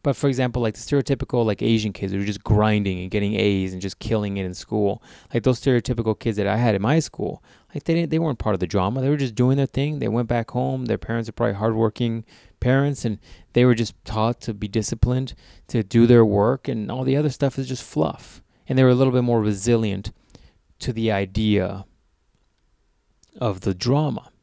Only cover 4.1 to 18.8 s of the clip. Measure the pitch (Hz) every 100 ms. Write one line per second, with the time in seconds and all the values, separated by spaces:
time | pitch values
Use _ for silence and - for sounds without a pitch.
4.1 | 110 104 98 92 92 - 107 101 - -
5.1 | - _ 123 120 120 - 123 - 120 110
6.1 | 104 117 104 98 104 120 101 104 160 -
7.1 | - - - _ - _ 151 - 165 165
8.1 | 160 165 123 110 92 87 95 92 131 135
9.1 | 147 135 107 127 139 135 - 143 151 113
10.1 | 113 120 120 113 123 131 131 123 104 -
11.1 | 117 113 - 113 98 110 110 113 - 120
12.1 | 113 - - _ _ 123 135 143 135 117
13.1 | 101 - - - - 123 113 110 - -
14.1 | 107 110 120 - 104 107 113 107 113 123
15.1 | 127 135 - - - - 117 101 117 117
16.1 | 120 110 101 107 131 - 113 104 127 131
17.1 | 135 151 - 139 - 127 131 - 151 160
18.1 | - - - _ _ - 131